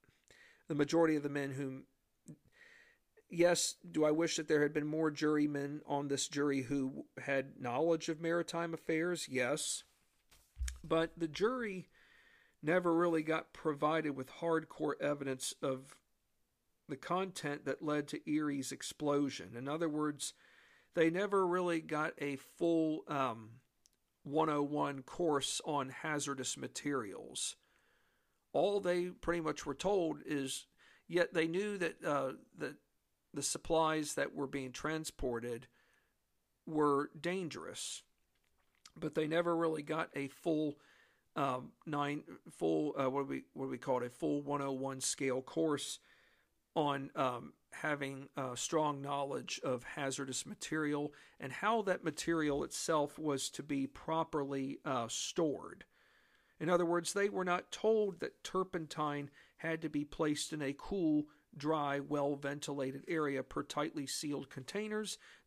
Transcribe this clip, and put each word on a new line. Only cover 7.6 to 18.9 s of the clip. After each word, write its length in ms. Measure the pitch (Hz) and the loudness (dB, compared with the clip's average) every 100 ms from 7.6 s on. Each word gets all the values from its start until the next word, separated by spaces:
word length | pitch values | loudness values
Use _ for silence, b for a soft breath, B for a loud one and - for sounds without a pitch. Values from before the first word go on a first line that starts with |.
| 127 123 165 165 165 | -2 2 4 4 0
of 100 | 156 | -2
maritime 540 | 165 170 170 165 170 | 0 0 0 -2 -4
affairs? 520 | 165 - 160 175 175 - | -4 0 0 2 -2 -2
Yes. 540 | 127 123 151 - - - _ _ _ _ - _ - - - | 0 2 0 -2 -6 -8 _ _ _ _ -20 _ -4 -4 -4
But 280 | 156 165 165 - | 0 0 0 -2
the 120 | 165 | -6
jury 600 | 143 214 254 220 185 - b b b b b b b | 0 0 0 -4 -6 -10 b b b b b b b
never 320 | 147 180 175 | 2 4 6
really 280 | 165 175 160 | 6 6 4
got 320 | 156 160 - | 2 -2 -2
provided 560 | - 156 143 151 160 156 | -4 -2 2 2 2 0
with 200 | 135 131 | -4 -8
hardcore 680 | - 170 160 160 - 156 - | -4 0 0 0 -4 -2 0
evidence 540 | 143 147 135 131 - - | 0 0 -2 -2 -4 -2
of 340 | 147 131 135 - _ _ _ _ _ _ _ _ - | -2 -2 -6 -20 _ _ _ _ _ _ _ _ -10
the 80 | 139 | -8
content 680 | - 180 190 180 147 143 | -2 -2 -2 -4 -4 -4
that 180 | 135 135 | -4 -4
led 240 | 156 147 147 | 0 0 0
to 220 | 151 - | -6 -2
Erie's 420 | 151 151 139 127 | 0 2 -2 -4
explosion. 800 | 135 - | -6 -8